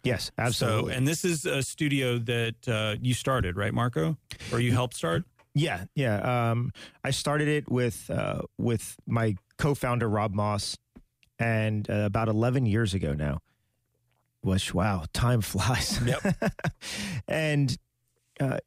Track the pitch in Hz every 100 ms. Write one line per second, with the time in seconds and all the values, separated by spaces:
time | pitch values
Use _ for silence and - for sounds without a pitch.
0 | 123 120 - - 123 113 127 107 120 131
1 | 135 160 185 165 151 139 135 - 147 139
2 | 127 120 113 117 117 113 - 113 107 107
3 | 123 120 - 131 92 90 104 113 120 151
4 | 160 151 _ - - 117 120 123 123 -
5 | 165 165 - _ _ 143 156 92 92 -
6 | 127 104 120 123 117 113 123 - - -
7 | 135 135 - 151 147 151 143 123 123 -
8 | - - - - - - 120 113 - -
9 | - 117 113 95 - - 156 139 127 120
10 | 117 104 110 101 104 104 - - _ -
11 | - _ _ - 117 113 110 107 104 104
12 | 104 107 113 107 120 127 120 104 113 95
13 | 80 73 76 67 - _ _ _ _ _
14 | _ _ _ _ 92 95 - 92 104 95
15 | 78 - 120 123 98 95 90 123 - 196
16 | 120 - 202 160 220 - 180 - - -
17 | 202 156 - 156 156 147 139 - - _
18 | _ _ _ - 135 -